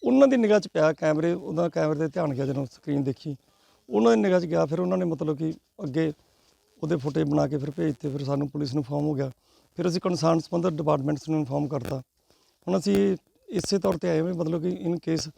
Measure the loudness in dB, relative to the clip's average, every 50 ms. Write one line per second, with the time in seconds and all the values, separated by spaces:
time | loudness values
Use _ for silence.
0 | 0 4 6 6 6 6 6 4 4 4 4 4 2 0 0 2 2 2 2 2
1 | 0 0 0 2 0 0 -2 -2 -4 -6 -2 -2 -2 0 0 0 0 0 0 0
2 | -2 -2 -2 -2 -2 -2 -2 -2 -2 -2 -2 -4 -4 -6 -10 -10 -6 -2 -2 0
3 | 0 -2 -4 -6 -6 -12 -12 -12 _ _ _ _ _ _ _ _ _ -2 0 4
4 | 4 6 6 4 4 4 4 2 2 2 0 0 0 0 0 -2 0 0 0 0
5 | 0 0 -2 -2 -2 -4 -4 -2 -4 -6 -6 -8 _ _ _ -12 -8 -4 0 0
6 | 0 0 -2 _ _ _ _ _ _ _ _ _ _ _ _ -6 -4 -2 -2 -2
7 | -2 -2 0 0 0 2 2 2 2 0 0 -4 -4 -6 -4 -2 -2 -2 -2 -4
8 | -6 -6 -6 -4 -4 -2 -2 -2 -2 -4 -4 -4 -4 -2 -2 -4 -4 -2 -4 -2
9 | -2 -2 -2 -2 -4 -6 -8 _ _ _ _ _ _ _ _ -4 -2 -2 0 0
10 | -2 -2 0 2 2 2 2 2 0 -2 -2 -2 0 0 -2 0 0 0 2 2
11 | 0 -2 -2 -4 -2 -2 -2 -2 -2 -2 -2 -4 -2 -2 -4 -6 -4 -4 -6 -6
12 | -8 _ _ _ _ _ _ _ _ _ _ _ -4 -2 -2 0 2 2 2 4
13 | 4 2 0 -2 _ _ _ _ _ -6 -6 -4 -2 0 -2 0 0 0 -2 0
14 | 0 0 0 0 0 -2 -2 -2 -2 -2 -2 -2 -2 -4 -4 -4 -2 -2 -2 -2
15 | -2 -2 -2 -2 -4 -6 -12